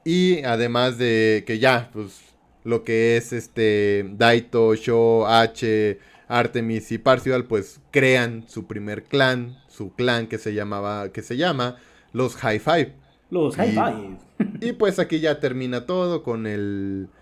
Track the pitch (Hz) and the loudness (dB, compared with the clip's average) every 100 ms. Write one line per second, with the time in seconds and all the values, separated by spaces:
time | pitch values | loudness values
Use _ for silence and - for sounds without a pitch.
0 | 160 175 185 175 131 113 120 120 127 120 | -2 2 4 2 0 0 0 2 0 0
1 | 123 110 110 107 101 110 131 123 120 107 | 2 4 4 2 0 0 2 2 0 -10
2 | 98 - _ _ _ _ 113 117 117 113 | -12 -14 _ _ _ _ -4 -2 0 2
3 | 117 117 117 117 - - 110 104 101 101 | 2 2 0 -8 -8 0 2 4 2 2
4 | 98 101 117 120 120 117 113 110 - 113 | -2 2 4 4 2 2 2 2 0 2
5 | 113 113 110 113 113 - 117 110 107 98 | 4 4 4 4 4 0 0 2 0 -2
6 | - - - 123 120 127 113 110 - 113 | -10 -20 -4 -2 0 -2 -4 -6 -6 -2
7 | 131 127 131 127 123 107 - - _ 143 | 2 2 2 -2 0 -4 -4 -12 _ 2
8 | 131 127 120 113 113 110 92 107 104 104 | 4 4 0 -6 -12 -14 -12 -10 -8 -10
9 | - 143 131 127 120 131 _ - 98 - | -2 2 2 0 -6 -16 _ -14 -12 -2
10 | 123 117 113 110 110 104 104 101 101 104 | 0 0 -2 -8 -6 -6 -6 -6 -6 -6
11 | 98 - - 127 180 139 123 123 _ _ | -8 -12 -8 -2 -2 -2 -4 -6 _ _
12 | _ 117 127 - 117 107 151 170 135 - | _ -4 -4 -2 -4 -2 2 0 0 -6
13 | _ _ _ 180 147 151 233 - 233 110 | _ _ _ -2 -2 0 0 0 0 -4
14 | 98 92 - - - - 233 185 208 190 | -10 -16 -10 -6 -6 -6 -8 -2 0 0
15 | 170 160 156 147 143 127 127 123 123 185 | -2 0 0 0 -2 -4 -4 -6 -4 -4
16 | 180 165 127 113 110 104 101 98 98 98 | -2 -4 -4 -6 -4 -4 -4 -4 -6 -8
17 | 95 _ | -10 _